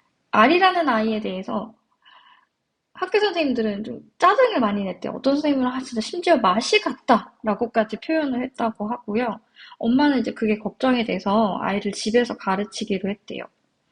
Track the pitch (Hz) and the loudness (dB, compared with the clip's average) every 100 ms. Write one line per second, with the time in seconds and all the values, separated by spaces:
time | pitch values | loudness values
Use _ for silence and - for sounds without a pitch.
0 | _ _ _ - 247 359 381 359 302 220 | _ _ _ 4 4 6 4 4 2 0
1 | 220 214 208 185 190 214 - - _ _ | 0 -2 -4 -6 -6 -6 -6 -14 _ _
2 | _ - _ _ _ _ _ _ _ - | _ -20 _ _ _ _ _ _ _ -10
3 | 370 415 415 349 285 226 220 202 220 233 | -2 0 2 0 0 0 -2 -4 -8 -12
4 | - _ 370 480 494 349 214 202 196 180 | -16 _ 4 6 4 2 0 0 -4 -6
5 | - - 269 285 302 269 247 262 - 233 | -8 -2 0 2 2 0 0 -4 -6 -6
6 | - 349 349 294 196 196 - 415 320 - | -6 -4 2 4 4 2 2 0 0 -4
7 | - 160 - _ 214 196 233 226 214 208 | 2 2 0 _ -4 -2 -2 0 -2 -4
8 | - 320 285 254 254 - 226 - 208 240 | -4 -2 -2 -4 -6 -4 -4 -4 -8 -8
9 | - 214 247 - _ - - - 233 262 | -4 -2 -2 -6 _ -20 -20 -4 0 4
10 | 294 262 226 - 220 214 196 - 262 247 | 4 2 -2 -2 0 0 -4 -2 0 0
11 | 220 180 196 208 208 - 185 202 208 196 | 0 -2 0 2 2 0 -2 -2 -4 -4
12 | 214 240 233 - 196 190 208 - 214 196 | 0 0 0 -4 -4 -2 -4 -8 -6 -4
13 | 190 208 - - - _ _ _ _ | -4 -6 -10 -14 -14 _ _ _ _